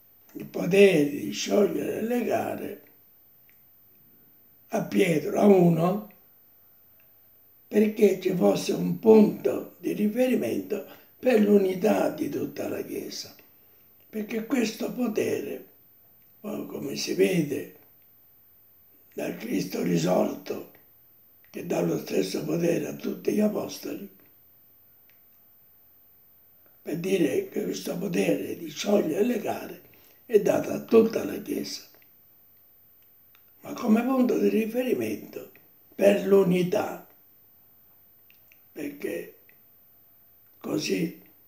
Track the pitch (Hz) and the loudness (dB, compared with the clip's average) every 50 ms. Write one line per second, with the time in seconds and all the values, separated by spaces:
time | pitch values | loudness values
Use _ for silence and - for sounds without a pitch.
0 | _ _ _ _ _ _ - - - - - 160 175 175 185 196 202 196 175 151 | _ _ _ _ _ _ -16 -16 -14 -10 -8 -6 -2 2 6 8 8 8 8 6
1 | 143 143 - - 104 104 - - - - 196 208 208 175 165 - - - - - | 2 2 -2 -6 -6 -6 -6 -6 -4 0 2 2 2 2 0 -2 -4 -6 -6 -4
2 | 214 233 247 247 214 185 - - - - - - - - - - - - - _ | -4 -4 -2 -2 -2 -2 -2 -2 -4 -4 -8 -8 -10 -12 -12 -14 -18 -20 -20 _
3 | _ _ _ _ _ _ _ _ _ _ _ _ _ _ _ _ _ - - - | _ _ _ _ _ _ _ _ _ _ _ _ _ _ _ _ _ -20 -20 -20
4 | _ _ _ _ _ _ _ _ _ _ _ _ _ - - 208 170 - - 202 | _ _ _ _ _ _ _ _ _ _ _ _ _ -6 -4 -4 -4 -2 2 2
5 | 196 180 160 147 143 - - - - 208 196 185 175 170 165 160 165 180 196 208 | 2 2 2 0 -2 -2 0 4 6 8 8 8 8 6 6 4 2 0 0 -2
6 | - - - - - _ _ _ _ _ _ _ _ _ _ _ _ _ _ _ | -6 -10 -18 -20 -20 _ _ _ _ _ _ _ _ _ _ _ _ _ _ _
7 | _ _ _ _ _ _ _ _ _ _ _ _ _ - 220 214 214 214 214 - | _ _ _ _ _ _ _ _ _ _ _ _ _ -2 2 2 2 2 2 4
8 | 220 196 185 - - 185 180 175 202 202 190 165 - - - 170 175 180 175 - | 4 4 4 4 -2 -2 0 2 2 2 2 2 0 -4 -4 -2 -2 -2 -4 0
9 | - 220 220 220 208 - - - - - - - - - - - - 170 - 190 | 6 8 8 10 8 6 4 0 -2 -2 -2 -4 -6 -10 -14 -10 -6 -6 -4 -2
10 | 208 208 214 247 254 254 233 - - - 175 160 - - - - - - - - | -2 -2 0 0 0 2 0 0 -2 -2 -4 -4 -6 -6 -6 -8 -8 -10 -18 -20
11 | - _ _ _ - 254 247 208 202 202 208 202 190 185 185 175 208 208 202 - | -20 _ _ _ 0 2 4 4 6 6 6 4 4 2 -2 0 2 2 2 2
12 | 156 - - - - - - - - - - - - - - - - - - - | 0 -2 -2 -4 -6 -6 -4 -6 -6 -6 -8 -8 -8 -6 -6 -6 -8 -8 -8 -10
13 | - - - - - - - - - _ _ _ _ _ _ _ _ _ _ _ | -10 -10 -12 -12 -14 -16 -18 -20 -20 _ _ _ _ _ _ _ _ _ _ _
14 | _ _ - 214 208 - 240 220 220 - 277 247 220 208 - - - - - 247 | _ _ -10 -10 -8 -6 -6 -6 -6 -4 -2 -2 -2 -2 -2 -4 -8 -8 -4 -4
15 | 247 214 - - - - - - - - - - - - _ _ _ _ _ _ | -4 -4 -2 -2 -2 -2 -2 -4 -6 -8 -10 -12 -14 -18 _ _ _ _ _ _
16 | _ _ _ _ _ _ _ _ - 208 - - - - - - 143 139 - - | _ _ _ _ _ _ _ _ -12 -10 -10 -8 -10 -10 -10 -10 -8 -8 -8 -6
17 | - - - 170 190 196 180 170 151 143 - - - - - - - _ _ _ | -4 -4 0 2 2 2 2 2 0 0 -2 -6 -8 -10 -16 -20 -20 _ _ _
18 | _ _ _ _ _ _ _ _ _ _ _ _ _ _ _ _ _ _ _ _ | _ _ _ _ _ _ _ _ _ _ _ _ _ _ _ _ _ _ _ _
19 | _ _ - - - - 175 - - 226 - - - - - - - 90 85 82 | _ _ -12 -8 -8 -8 -8 -8 -8 -6 -4 -4 -4 -4 -4 -4 -2 0 0 0
20 | 76 87 90 90 - - - - - - - - - - - - _ _ _ _ | 2 2 0 0 0 -2 -4 -8 -8 -10 -10 -10 -10 -16 -20 -20 _ _ _ _
21 | _ _ _ _ _ _ _ _ _ - - 208 - 170 - - 175 170 - - | _ _ _ _ _ _ _ _ _ -18 -14 -10 -8 -4 -2 -2 0 0 -2 -4
22 | - - - - - - - - 151 151 160 170 170 - - - - - - - | -4 -4 -2 -2 -2 -2 -4 -6 -4 -4 -2 0 0 0 0 0 -2 -6 -8 -8
23 | - - - - - - - 208 214 214 - - - - - - - 143 147 - | -6 -8 -8 -6 -2 -2 0 2 2 2 0 -2 -6 -8 -10 -12 -12 -10 -10 -10
24 | 202 202 - - - - _ _ _ _ _ _ _ _ _ _ _ _ _ _ | -12 -16 -18 -20 -20 -20 _ _ _ _ _ _ _ _ _ _ _ _ _ _
25 | _ _ _ _ _ _ _ _ _ _ _ _ _ _ _ _ _ _ _ _ | _ _ _ _ _ _ _ _ _ _ _ _ _ _ _ _ _ _ _ _
26 | _ _ _ _ _ _ _ _ _ _ _ _ _ - _ _ - 196 170 170 | _ _ _ _ _ _ _ _ _ _ _ _ _ -20 _ _ -12 -8 -8 -6
27 | 170 190 196 185 160 - - - - - - - - - - - - - - - | -4 0 0 2 2 2 0 -2 -4 -4 -4 -6 -4 -4 -6 -6 -6 -8 -8 -6
28 | - - 170 202 190 - - - - - - 170 170 156 - - - 202 208 190 | -6 -4 -2 0 0 0 0 0 -2 -6 -8 -10 -10 -12 -10 -8 -2 2 2 2
29 | - 160 151 190 214 247 240 208 - - - - - - - - - - - - | 2 2 0 0 0 0 0 -2 -2 -4 -6 -6 -8 -12 -16 -18 -20 -20 -20 -20
30 | _ _ _ _ _ - 233 202 175 180 - - - - - - - - 233 226 | _ _ _ _ _ 2 2 4 4 4 2 0 0 -2 -6 -8 -2 4 6 6
31 | 214 220 - - - - - - - - - 107 - - - - - - - - | 6 6 2 -2 -4 -4 -6 -8 -8 -8 -8 -8 -8 -8 -12 -14 -16 -18 -20 -20
32 | _ _ _ _ _ _ _ _ _ _ _ _ _ _ _ _ _ _ _ _ | _ _ _ _ _ _ _ _ _ _ _ _ _ _ _ _ _ _ _ _
33 | _ _ _ _ _ _ - - _ _ _ _ - - - - 240 220 214 233 | _ _ _ _ _ _ -20 -20 _ _ _ _ -16 -14 -12 -4 0 2 2 2
34 | 240 262 262 254 247 - - 202 202 196 196 214 226 214 226 247 254 247 214 - | 2 2 2 2 2 2 2 2 2 2 2 2 0 0 -2 -2 -2 0 -2 -2
35 | 110 107 107 - - - - - - - - - _ - _ _ _ _ _ - | -2 -4 -6 -8 -10 -14 -16 -16 -16 -16 -20 -20 _ -20 _ _ _ _ _ 2
36 | 190 202 202 190 185 190 196 196 190 175 180 180 175 175 196 214 - - - - | 4 4 4 4 2 4 4 6 6 6 4 2 2 0 0 -2 -2 -4 -8 -12
37 | - - - _ _ _ _ _ _ _ _ _ _ _ _ _ _ _ _ _ | -16 -20 -20 _ _ _ _ _ _ _ _ _ _ _ _ _ _ _ _ _
38 | _ _ _ _ _ _ _ _ _ _ - _ _ _ - - 294 294 - - | _ _ _ _ _ _ _ _ _ _ -20 _ _ _ -16 -12 -12 -12 -12 -10
39 | - - - 170 - - - _ _ _ - _ _ _ _ _ _ _ _ _ | -8 -8 -8 -8 -10 -12 -16 _ _ _ -20 _ _ _ _ _ _ _ _ _
40 | _ _ _ _ _ _ _ _ _ _ _ _ - - - 302 - - 196 180 | _ _ _ _ _ _ _ _ _ _ _ _ -10 -6 -6 -4 -4 -2 -2 -2
41 | 175 - - - - - - _ _ | -2 -4 -6 -10 -20 -20 -20 _ _